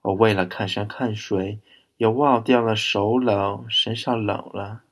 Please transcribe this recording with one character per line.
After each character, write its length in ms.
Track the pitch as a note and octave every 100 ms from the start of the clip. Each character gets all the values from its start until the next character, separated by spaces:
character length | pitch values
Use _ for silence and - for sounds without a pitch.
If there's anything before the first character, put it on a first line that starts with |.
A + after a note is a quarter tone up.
我 140 | -
为 180 | F#2+ A2
了 140 | G2+ F2+
看 200 | - G2+
山 220 | G2+ G#2
看 260 | - B2
水， 460 | G#2+ - G2+ F#2+ G#2+ _ _ _ _
也 80 | A2+
忘 360 | A#2 D3 B2
掉 180 | A2+ B2
了 140 | A2+
手 420 | G#2+ - G#2 G#2 B2
冷， 540 | B2 G2+ G2 G#2 A#2
身 240 | G#2+ -
上 300 | A2+ - A#2
冷 120 | G#2 G2 -
了。 300 | G2+ G2+ A2+ _